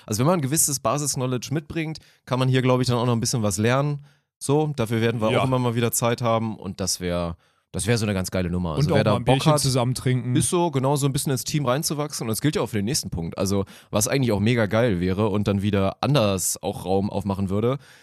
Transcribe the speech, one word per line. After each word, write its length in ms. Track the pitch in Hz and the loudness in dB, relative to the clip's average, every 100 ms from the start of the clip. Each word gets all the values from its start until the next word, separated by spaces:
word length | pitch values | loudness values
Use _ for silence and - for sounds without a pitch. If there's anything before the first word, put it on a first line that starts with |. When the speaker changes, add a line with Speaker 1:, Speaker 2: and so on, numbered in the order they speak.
| - | -8
Speaker 1:
Also 140 | 104 | 0
wenn 60 | 139 | 2
man 120 | 185 | 2
ein 40 | |
gewisses 380 | 131 160 - 131 | 0 0 0 0
Basis-Knowledge 680 | 113 143 147 139 127 123 - | -2 0 -2 -4 -2 -4 -4
mitbringt, 460 | 156 151 165 156 - - _ | -6 -4 -6 -6 -8 -14 _
kann 140 | - 127 | -4 0
man 100 | 131 | 2
hier, 140 | 131 | 4
glaub 180 | 127 127 | 4 4
ich, 60 | 123 | 2
dann 100 | 123 | 2
auch 80 | 123 | 2
noch 60 | |
ein 80 | 117 | 0
bisschen 220 | 117 123 | 0 0
was 160 | 104 101 | 0 2
lernen. 460 | 110 131 147 147 - _ _ _ | 2 2 0 -4 -8 _ _ _
So, 340 | - 147 151 139 | 0 2 2 -2
dafür 260 | 110 113 | 0 2
werden 180 | 113 113 | 2 2
wir 100 | 110 | 2
Speaker 2:
Ja. 100 | 117 | 2
Speaker 1:
auch 40 | |
immer 140 | 113 127 | 2 2
mal 160 | 123 | 0
wieder 180 | 117 117 | 0 0
Zeit 300 | - 117 117 | 0 0 0
haben 340 | 120 113 113 104 | 0 0 0 -6
und 240 | 98 - | -10 -6
das 200 | 92 - | -4 -2
wär, 360 | 90 87 85 82 _ _ _ | -2 -2 -4 -6 _ _ _
das 140 | 92 92 | -6 0
wär 120 | 117 | 0
so 80 | 101 | 0
eine 80 | |
ganz 160 | 95 90 | -2 -2
geile 180 | 92 87 | -2 -2
Nummer. 220 | 90 87 | -2 -2
Also 180 | 78 151 | 0 0
Speaker 2:
Und 60 | |
Speaker 1:
wer 60 | 151 | 2
Speaker 2:
auch 40 | |
Speaker 1:
da 60 | 107 | 2
Speaker 2:
mal 60 | 107 | 0
ein 60 | |
Speaker 1:
Bock 100 | 120 135 | 2 2
Speaker 2:
Bierchen 160 | 160 | 4
Speaker 1:
hat, 80 | 151 | 2
Speaker 2:
zusammen 340 | 135 127 120 | 2 0 0
trinken. 400 | 123 131 127 123 | -2 0 -2 0
Speaker 1:
ist 140 | 123 - | 0 2
so, 200 | 180 175 | 2 0
genau, 260 | 135 131 143 | 0 0 2
so 100 | 139 | 0
ein 60 | |
bisschen 200 | 131 160 | 0 -2
ins 120 | 127 | -2
Team 220 | - 151 120 | -2 -2 0
reinzuwachsen. 580 | 135 165 147 147 - | 0 -2 -4 -6 -6
Und 40 | 117 | -6
das 120 | 107 | 0
gilt 160 | 143 175 | 0 0
ja 60 | |
auch 60 | 123 | -2
für 100 | 107 | -2
den 80 | 101 | -2
nächsten 240 | 147 95 | -4 -4
Punkt. 260 | - 82 - | -6 -6 -4
Also, 260 | 95 98 98 - - | -2 0 -2 -10 -6
was 180 | 107 110 | -2 0
eigentlich 240 | 139 123 | 0 2
auch 80 | 101 | 2
mega 240 | 107 123 104 | 2 2 2
geil 320 | 110 123 90 | 2 2 2
wäre 280 | 90 92 107 | 0 0 0
und 180 | 101 104 | 0 2
dann 140 | 98 | 2
wieder 360 | 104 98 95 - | 2 2 0 -2
anders 600 | 110 143 104 92 - - | 0 2 2 0 -2 -4
auch 220 | 92 104 90 | -6 -6 -2
Raum 240 | 98 101 | 0 0
aufmachen 400 | 101 98 95 98 | -2 -4 -2 -2
würde, 280 | 98 117 139 - - | 0 0 -2 -8 -20